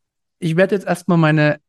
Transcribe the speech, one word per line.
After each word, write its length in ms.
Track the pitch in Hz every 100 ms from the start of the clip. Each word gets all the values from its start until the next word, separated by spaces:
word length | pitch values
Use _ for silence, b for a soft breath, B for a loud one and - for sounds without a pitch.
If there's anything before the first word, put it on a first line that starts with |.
| _ _ _ _
Ich 180 | 165 160
werde 180 | 190 202
jetzt 100 | 185
erstmal 320 | 175 - 170
meine 440 | 156 156 151 -